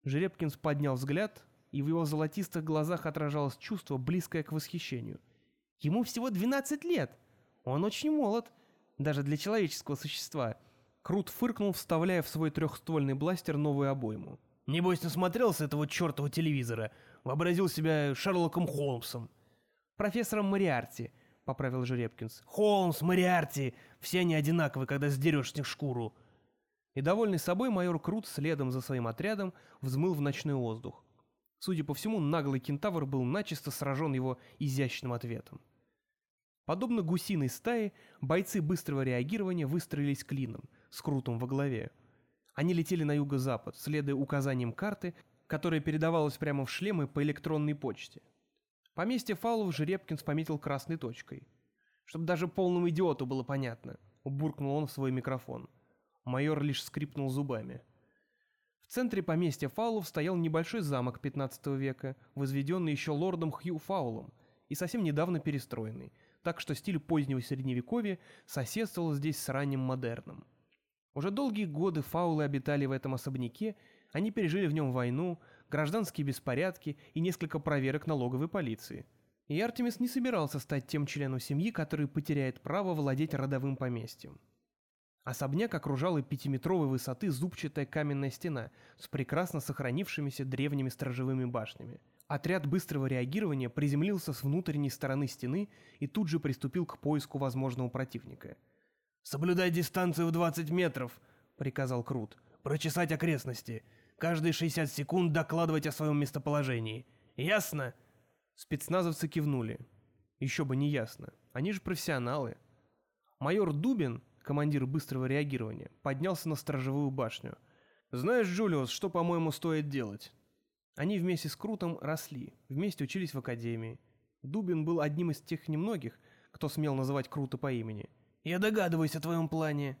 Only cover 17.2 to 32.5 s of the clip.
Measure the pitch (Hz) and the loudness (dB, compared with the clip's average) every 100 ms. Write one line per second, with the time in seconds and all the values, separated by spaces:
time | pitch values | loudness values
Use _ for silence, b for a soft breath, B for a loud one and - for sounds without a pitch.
17.2 | - 165 175 175 190 - 156 156 143 135 | -4 2 4 4 4 2 2 4 2 0
18.2 | 190 180 165 175 170 143 143 123 - 120 | 0 2 2 2 0 0 -2 -2 -4 -8
19.2 | 117 b b b b b b - 208 226 | -10 b b b b b b -2 0 0
20.2 | 226 214 202 196 185 127 120 - 117 b | 0 0 2 4 4 2 -2 -8 -10 b
21.2 | b b - 131 139 127 123 127 113 - | b b -8 -2 0 0 0 0 -2 -4
22.2 | 113 - - - 214 202 180 147 160 180 | -10 -10 -10 2 6 6 4 2 4 6
23.2 | 180 175 151 139 131 B B B - 180 | 6 4 2 -2 -4 B B B -2 2
24.2 | 175 160 147 170 151 131 131 139 147 135 | 4 4 4 4 4 0 -2 0 2 4
25.2 | 156 151 127 - 135 - 147 120 110 b | 4 4 0 -4 -6 -4 -2 -2 -4 b
26.2 | b b b b b b _ - 143 202 | b b b b b b _ -2 2 4
27.2 | 220 180 - 185 262 196 180 165 - 214 | 4 2 2 2 2 2 2 2 0 -4
28.2 | - - 147 151 131 131 - 131 117 113 | -4 -2 0 0 0 -2 -2 -2 -2 -2
29.2 | 190 214 190 B B B 135 131 175 156 | -2 0 -4 B B B -2 2 2 4
30.2 | 143 139 156 139 117 110 127 - _ _ | 2 0 0 0 0 -4 -8 -14 _ _
31.2 | _ _ _ _ - 175 147 143 214 220 | _ _ _ _ -2 -2 -2 -2 -2 0
32.2 | 147 165 139 | 2 2 2